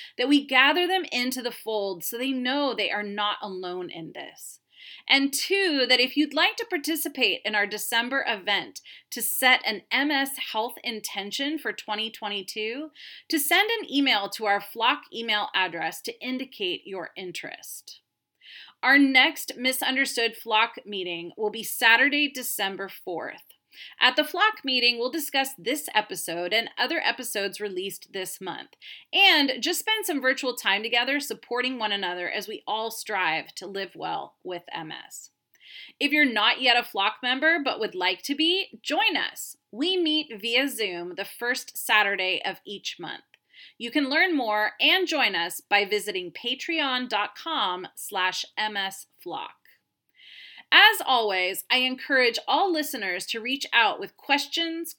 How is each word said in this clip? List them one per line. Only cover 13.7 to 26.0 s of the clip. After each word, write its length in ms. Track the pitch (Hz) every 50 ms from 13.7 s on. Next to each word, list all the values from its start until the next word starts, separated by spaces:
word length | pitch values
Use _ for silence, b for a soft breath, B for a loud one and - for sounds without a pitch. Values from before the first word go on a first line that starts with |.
an 220 | 466 440 339 -
email 360 | 262 285 277 262 233 202 202 196
to 160 | - - 220
our 140 | 202 202 202
flock 420 | - - - 226 220 254 294 294 - -
email 360 | - 233 233 226 214 208 190 - -
address 460 | 190 185 175 165 165 160 160 156 -
to 180 | - 240 233 -
indicate 640 | - 254 254 254 269 262 - - 202 180 165 - -
your 240 | - 190 185 165 - -
interest. 840 | - 190 180 165 - - - - - - - - - - - - - _ _ _ _ _ _ _ B B B B B B B B B
Our 160 | - 254 269 285
next 580 | 277 269 262 254 269 320 320 - - - -
Misunderstood 800 | 226 247 262 262 - 285 269 262 262 269 262 - 240 233 226 226
Flock 400 | - - 226 214 214 226 226 - - -
meeting 460 | 202 208 190 180 180 175 170 170 170 -
will 140 | - 220 208
be 140 | 196 226 208
Saturday, 640 | - - - 247 226 226 233 269 285 285 294 294 277
December 580 | - 254 247 - - - 202 196 196 185 196 190
fourth. 540 | - - - 185 175 - - - - - _ _ - _ _ B B B B B B B
At 160 | - 254 -
the 80 | 302 302
Flock 400 | 294 - 359 415 440 427 - -
meeting, 340 | 269 254 247 240 240 240 233
we'll 120 | 240 254
discuss 400 | 311 330 285 - - 269 269 262 -
this 320 | - 165 233 294 294 - - -
episode 580 | 214